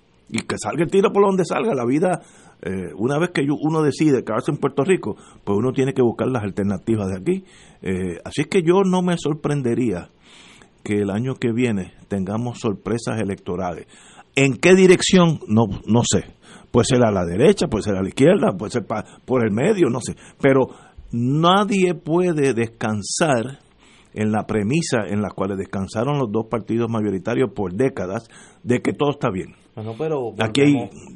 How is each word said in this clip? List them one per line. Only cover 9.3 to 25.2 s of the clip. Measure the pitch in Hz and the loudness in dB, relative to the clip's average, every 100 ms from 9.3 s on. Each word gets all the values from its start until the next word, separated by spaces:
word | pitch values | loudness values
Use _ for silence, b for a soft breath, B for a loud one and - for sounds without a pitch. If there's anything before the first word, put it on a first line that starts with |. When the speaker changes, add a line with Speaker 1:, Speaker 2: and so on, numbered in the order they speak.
| 156 147 147 123 117 123 87 80 _ B B B B B _ | -4 -2 -2 0 0 -2 -4 -8 _ B B B B B _
Speaker 1:
que | - 104 | -4 -2
el | 101 | 0
año | 101 127 131 | -2 -4 -2
que | 120 | -2
viene | 113 123 101 90 - - | 0 0 -2 -6 -14 -8
tengamos | 101 95 110 120 117 | -6 -4 -4 -6 -4
sorpresas | 113 98 95 117 120 113 | -4 -4 -4 -4 -4 -4
electorales. | 98 95 - 87 90 80 - B B B _ - | -4 -6 -8 -6 -6 -8 -14 B B B _ 0
¿En | 139 120 | 0 2
qué | 175 190 | 4 8
dirección? | 185 175 - 185 170 151 - | 8 6 6 4 6 2 0
No, | 107 110 98 - | 2 2 -2 0
no | 113 - | 2 2
sé. | 95 - - B B B | -2 -4 -16 B B B
Puede | 120 110 | 2 4
ser | 127 | 4
a | 113 | 4
la | 98 87 | 2 -2
derecha, | 90 147 196 170 | 4 4 4 0
puede | 104 | -2
ser | 104 95 | -2 -2
a | |
la | 95 | -2
izquierda, | - 143 - 208 95 | 4 4 6 2 -2
puede | 104 | -4
ser | - 190 | -6 -4
pa-, | 110 - B - | -8 -8 B -4
por | 127 113 | 0 0
el | |
medio, | 104 170 208 147 | 0 0 2 2
no | 127 | 0
sé. | - 82 B _ | -6 -12 B _
Pero | 139 135 123 B B B - | 2 4 2 B B B -8
nadie | 120 123 147 170 190 208 196 180 | -4 0 2 4 4 2 2 2
puede | 160 - 170 180 156 139 | 0 -2 0 0 2 0
descansar | 113 113 - 113 107 98 - 165 123 120 135 _ _ b b b | 0 -2 -4 -4 -4 -4 -2 0 0 -2 -10 _ _ b b b
en | - 107 | -4 0
la | 107 - | 0 0
premisa | 107 101 156 160 120 98 | -2 0 0 0 -2 -2
en | 101 | -4